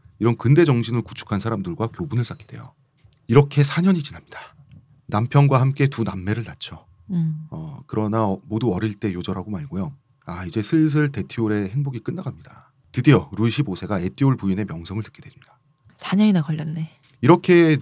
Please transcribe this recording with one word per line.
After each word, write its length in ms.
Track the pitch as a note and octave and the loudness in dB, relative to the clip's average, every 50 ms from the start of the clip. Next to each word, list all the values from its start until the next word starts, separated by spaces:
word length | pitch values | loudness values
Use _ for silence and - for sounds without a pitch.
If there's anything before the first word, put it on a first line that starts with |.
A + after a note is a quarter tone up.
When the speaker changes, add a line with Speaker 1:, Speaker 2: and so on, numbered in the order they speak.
| _ _ _ - | _ _ _ 0
Speaker 1:
이런 160 | G#2+ A#2+ A#2 | 0 0 2
근대 280 | - - A#2+ D3 E3+ F3 | 2 4 4 6 6 6
정신을 380 | D3+ B2 A#2 A2 A#2 B2 A#2 | 4 4 2 0 -2 -4 -4
구축한 360 | G#2 - - - - - G#2 G2 | -4 -6 -10 -12 -6 -4 -4 -4
사람들과 480 | G2 A2+ A2+ G#2 - - - - A2 A2 | -2 -4 -4 -6 -6 -6 -6 -6 -6 -6
교분을 360 | - - F3 C#3+ A#2+ B2 A#2 | -6 -8 -8 -4 -4 -4 -4
쌓게 220 | - C#3 - - | -4 -8 -14 -18
돼요. 260 | - A#2 A2+ - - _ _ _ _ _ _ _ _ _ _ _ | -20 -20 -18 -20 -20 _ _ _ _ _ _ _ _ _ _ _
이렇게 360 | - A#2 C#3+ C#3+ C#3+ - D3 C#3+ | 4 6 6 6 6 4 2 2
사 160 | C#3+ - E3+ | 2 2 0
년이 200 | F3 G3 F#3 E3 | 2 2 2 0
지납니다. 360 | C#3+ - - - - - - - - - _ _ - _ - - _ _ _ _ _ | -2 -6 -12 -16 -20 -20 -20 -20 -20 -20 _ _ -20 _ -20 -20 _ _ _ _ _
남편과 540 | - G2+ G#2 A2+ - - C#3+ C#3+ C3+ C3+ B2 | -4 -2 -2 0 2 4 6 6 6 4 4
함께 280 | B2+ C3+ C3+ - C#3+ C3+ | 2 2 0 0 0 0
두 160 | - - A2 | 0 -2 -4
남매를 400 | G2 F#2 F#2 F2+ G2+ A2 A#2+ A2 | -4 -4 -6 -4 -4 -4 -4 -6
낳죠. 420 | F2 - - - - F2 D#2 _ _ _ _ _ - | -12 -14 -16 -16 -18 -18 -18 _ _ _ _ _ -6
Speaker 2:
음. 360 | F#3 E3+ D#3+ D#3+ D3+ D#3 D#3 - | -2 -2 -2 -2 -4 -6 -10 -12
Speaker 1:
어, 300 | - D#3+ D#3+ D3+ C#3 - - | -14 -12 -12 -14 -16 -18 -12
그러나 380 | - - G#2+ G#2+ G#2 G#2+ A2+ A2 | -8 -4 -4 -2 -2 0 0 0
어, 160 | G2 F#2+ - - | 0 -2 -4 -6
모두 260 | - G#2+ A2 B2 A#2+ | -6 -4 -2 0 0
어릴 220 | F3+ F2 A2 A2 G2+ | 0 0 -2 -4 -4
때 180 | - - G#2 | -4 -6 -6
요절하고 380 | F2 F2+ F2 - F#2 F#2+ F#2 G#2+ | -4 -4 -6 -6 -6 -6 -6 -8
말고요. 420 | G#2 F2 D2 C#2 E2+ F#2+ F#2 D#2 - - _ _ _ _ - | -8 -10 -10 -8 -8 -6 -6 -8 -10 -14 _ _ _ _ -16
아, 200 | E2+ F2 F2+ F#2 | -14 -12 -10 -10
이제 160 | F2 - G#2+ | -6 -6 -6
슬슬 500 | G#2 - D#3+ D#3+ D#3 D#3 C#3 D3+ D3+ C#3+ | -4 0 0 2 2 2 2 0 0 0
데티올의 560 | C#3 G2+ F#2 - - A#2+ A2+ G#2+ G#2+ G#2 G2+ F#2+ | -2 -6 -8 -8 -4 -4 -2 0 0 -2 -2 -4
행복이 320 | G#2 C#3+ C#3+ C#3+ B2+ A2 | -4 -4 -4 -4 -6 -8
끝나갑니다. 720 | - - - F#3 - C3+ - - - - - - - _ _ _ _ _ | -8 -8 -8 -8 -8 -12 -12 -14 -18 -20 -20 -20 -20 _ _ _ _ _
드디어 380 | - C3 - D3+ C3 G2 - - G2 | -4 0 4 6 6 6 4 0 -4
루이 140 | G2 A2+ A#2 | -2 -2 -2
십오 260 | G#2+ - C#3+ G2 F2+ | 0 -2 -4 -4 -6
세가 240 | - F#2+ F2 G#2 F#2 | -8 -6 -4 -4 -2
에티올 360 | F2 F#2+ G2 - C#3 C#3 B2+ | -4 -4 -2 0 2 2 2
부인의 280 | - F#2+ G2 F#2 G2+ G#2+ | 0 -2 -2 -2 -2 -4
명성을 380 | F#2 E2 E2 E2+ - F#2 A2 | -6 -8 -10 -10 -10 -8 -10
듣게 180 | G#2+ - - - | -10 -12 -16 -20
됩니다. 380 | - - - _ _ _ _ _ _ _ _ _ _ _ _ - | -20 -20 -20 _ _ _ _ _ _ _ _ _ _ _ _ -14
Speaker 2:
사 180 | - - F#3 | -8 -2 2
년이나 240 | G3+ G#3+ G#3+ F#3+ E3+ | 2 4 4 4 2
걸렸네. 480 | D3 - D#3 D#3 D3+ D#3+ D#3 D#3+ D#3+ - _ _ _ _ _ - | 2 -2 -4 -6 -6 -6 -6 -8 -8 -10 _ _ _ _ _ 0
Speaker 1:
이렇게 560 | - C3+ F3 F#3 - - F3 E3+ E3+ D#3+ D3+ C#3+ | 4 6 6 6 6 4 6 6 6 6 4 2